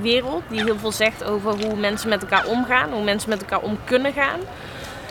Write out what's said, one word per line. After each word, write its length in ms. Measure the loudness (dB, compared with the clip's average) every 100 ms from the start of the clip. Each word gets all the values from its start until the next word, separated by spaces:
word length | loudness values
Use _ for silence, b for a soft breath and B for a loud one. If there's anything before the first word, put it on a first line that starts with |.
wereld. 420 | 2 4 2 -4 -4
Die 140 | 0
heel 140 | 0 0
veel 140 | 0
zegt 320 | 2 2 0
over 420 | -2 0 0 0 0
hoe 100 | 0
mensen 340 | 0 0 0
met 120 | 0
elkaar 240 | 2 2 2
omgaan, 460 | 0 2 2 2
hoe 120 | 0
mensen 260 | 0 0 0
met 120 | -2
elkaar 200 | 0 -2
om 160 | -2 -4
kunnen 300 | 2 2 2
gaan. 260 | 0 0 0 -6 B B B B B B